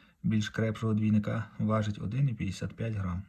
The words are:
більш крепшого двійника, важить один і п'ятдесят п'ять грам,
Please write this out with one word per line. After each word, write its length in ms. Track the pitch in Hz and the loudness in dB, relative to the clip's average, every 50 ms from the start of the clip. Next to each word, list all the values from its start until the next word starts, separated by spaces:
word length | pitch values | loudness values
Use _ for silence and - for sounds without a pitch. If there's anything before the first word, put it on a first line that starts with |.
| - _ _ _ - | -20 _ _ _ -2
більш 260 | - 110 107 107 - | 0 2 2 0 0
крепшого 460 | - - 113 110 107 - 113 113 107 | -2 -2 0 0 0 0 0 0 2
двійника, 560 | 104 110 107 107 107 104 107 107 110 110 - - - | 2 4 4 4 4 4 2 -2 -4 -4 -6 -4 -2
важить 400 | 110 107 107 110 104 107 101 - | 0 0 2 2 0 0 -2 -4
один 300 | - - 110 131 143 135 | -6 -4 0 2 2 2
і 60 | 113 | 0
п'ятдесят 420 | - - 98 90 - 107 104 - | 0 -4 -4 -4 -4 -6 -8 -6
п'ять 180 | - 113 113 110 | -4 -4 -4 -2
грам, 280 | 101 95 92 87 90 - | -2 -2 -2 -4 -4 -6